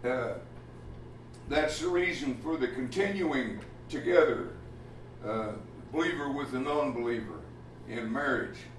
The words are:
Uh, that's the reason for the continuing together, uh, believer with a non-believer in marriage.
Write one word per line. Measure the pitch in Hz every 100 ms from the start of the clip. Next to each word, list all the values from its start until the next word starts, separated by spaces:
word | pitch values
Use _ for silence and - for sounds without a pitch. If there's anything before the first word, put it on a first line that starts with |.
Uh, | 120 127 113 - - - - - - - - - - - -
that's | 143 156 156
the | 170
reason | 175 180 151 139 117
for | 151 160
the | 123
continuing | 123 123 185 202 196 165 135 113 110 - - -
together, | 143 175 175 156 - - - - - - - - -
uh, | 107 110 107 107 - - -
believer | 147 175 147 143
with | 139 131 127
a |
non-believer | 139 147 143 120 120 117 110 - - - - - -
in | 117 110
marriage. | 120 143 127 - - -